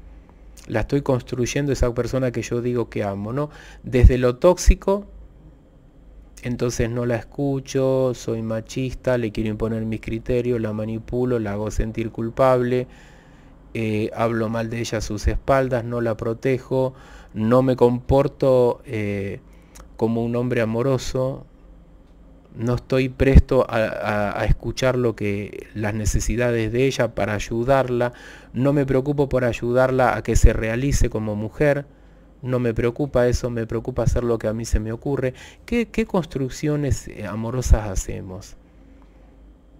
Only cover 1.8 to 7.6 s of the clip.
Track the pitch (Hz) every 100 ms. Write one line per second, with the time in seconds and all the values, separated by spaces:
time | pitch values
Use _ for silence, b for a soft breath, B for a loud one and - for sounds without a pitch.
1.8 | 123 120 117 131 127 117 110 120 123 120
2.8 | 113 113 104 98 104 131 147 B B B
3.8 | 120 123 120 123 123 123 175 175 - 190
4.8 | - 202 202 - - - - - - -
5.8 | - - - - - - 123 120 127 -
6.8 | 117 123 120 113 - - 143 139